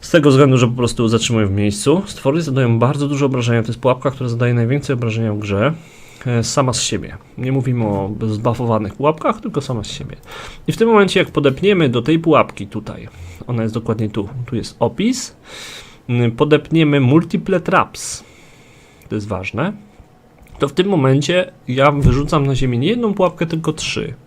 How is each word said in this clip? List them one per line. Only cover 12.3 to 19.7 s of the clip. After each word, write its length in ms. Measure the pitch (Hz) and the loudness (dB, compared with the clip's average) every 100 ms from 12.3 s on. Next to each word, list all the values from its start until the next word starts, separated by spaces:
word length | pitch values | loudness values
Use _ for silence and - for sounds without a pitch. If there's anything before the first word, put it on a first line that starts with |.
| 139 107 - 98 | 2 2 -4 -10
tutaj, 400 | 107 - - 113 - - - - | -10 -12 -14 -16 -18 -20 -16 -6
ona 160 | 120 | -4
jest 100 | 113 | -2
dokładnie 360 | 117 113 110 107 | -4 -4 -2 -2
tu, 200 | 107 98 127 120 | -4 -6 -8 -6
tu 100 | 117 | -6
jest 200 | - - | -8 -4
opis, 560 | 117 120 208 254 - - - - - - - - - | -4 0 -2 -2 -8 -16 -20 -18 -18 -18 -20 -20 -4
mm, 220 | 120 120 | 0 0
podepniemy 680 | 113 147 147 - 160 156 143 | 2 2 2 2 2 4 4
Multiple 600 | 127 151 165 196 - 185 | 4 4 2 -4 -2 -2
Traps, 640 | 165 185 104 - - - - - - - - - - - - | 2 0 0 -6 -12 -14 -16 -20 -20 -20 -20 -20 -20 -20 -8
to 60 | 107 | -6
jest 120 | 104 | -4
ważne, 460 | 95 95 123 190 | -6 -6 -4 -4